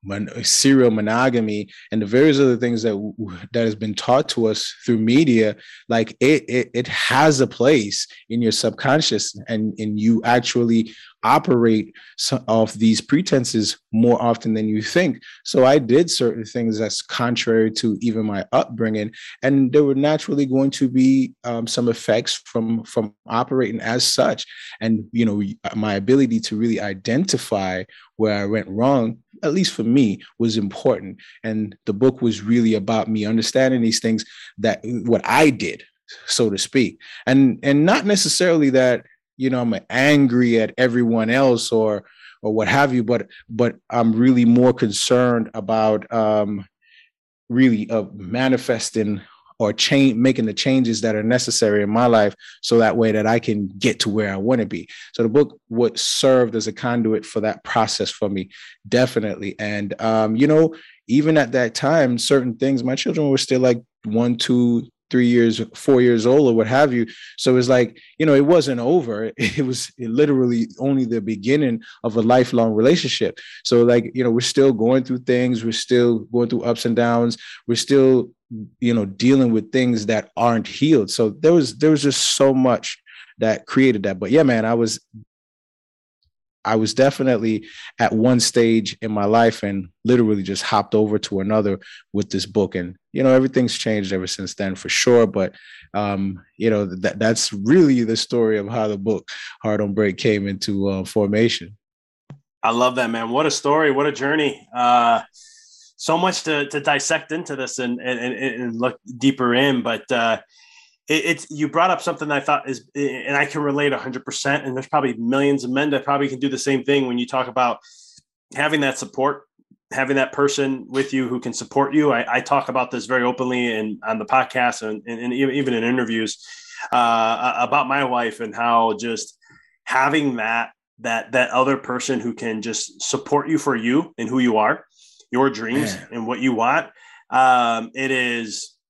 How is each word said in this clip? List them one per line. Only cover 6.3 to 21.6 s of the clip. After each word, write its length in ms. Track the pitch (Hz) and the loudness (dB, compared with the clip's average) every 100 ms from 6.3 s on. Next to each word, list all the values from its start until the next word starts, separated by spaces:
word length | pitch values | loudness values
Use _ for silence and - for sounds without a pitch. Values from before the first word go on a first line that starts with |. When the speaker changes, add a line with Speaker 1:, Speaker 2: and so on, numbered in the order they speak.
| 151 - | 2 0
Speaker 1:
it, 220 | 123 117 | -4 -2
it 140 | 117 123 | -4 -6
has 540 | - - 131 156 135 | -4 -2 2 4 4
a 60 | 127 | 0
place 600 | - 123 151 104 - - - _ | 2 2 4 0 -6 -10 -14 _
in 120 | 117 | -2
your 100 | 117 | 0
subconscious, 880 | 107 117 - 139 147 156 107 - 107 107 | 0 -2 -2 0 0 0 -2 -4 -10 -8
and, 300 | 113 107 98 | -4 -4 -4
and 220 | 107 104 | -6 0
you 240 | 110 113 | 2 2
actually 680 | 117 123 123 123 117 117 110 - - _ | 2 0 0 -2 2 0 0 -8 -20 _
operate 680 | 110 139 - 123 117 110 104 - - - | 0 2 2 2 4 2 -2 -12 -20 -8
so-, 260 | - 131 - | -4 -4 0
off 260 | 113 110 | 2 2
these 280 | 104 113 110 | 2 2 2
pretenses 760 | - 147 190 139 120 113 104 - _ | 0 -2 2 0 0 -2 -2 -6 _
more 300 | 110 120 120 | 0 2 2
often 320 | 120 117 - | 2 -2 -2
than 160 | 110 107 | -2 -2
you 100 | 107 | -4
think. 400 | 110 175 180 - - - | -2 0 0 -2 -10 -18
So 220 | - - 127 | -4 4 6
I 140 | 147 | 4
did 320 | 120 127 175 | 4 4 4
certain 340 | - 120 113 107 | 0 -2 -2 -8
things 320 | - 117 107 | -4 -2 -2
that's 240 | 110 - | -4 -6
contrary 680 | - - 123 117 - 113 110 | -8 -4 -2 -2 0 2 2
to 260 | 110 117 101 | 0 -4 -2
even 280 | 117 110 107 | -4 -2 -4
my 180 | 101 92 | -6 -2
upbringing, 600 | 131 - 113 113 107 107 - - - | 0 -2 -4 -4 -4 -6 -10 -20 -4
and 300 | 131 139 131 | 0 2 4
there 120 | 147 | 4
were 120 | 143 135 | 2 2
naturally 500 | 147 151 - 143 139 | 0 0 -2 -2 0
going 240 | 131 135 | 0 0
to 160 | 131 135 | 0 0
be, 460 | 127 131 135 127 - | 2 4 4 0 -6
um, 220 | 123 117 | -8 -6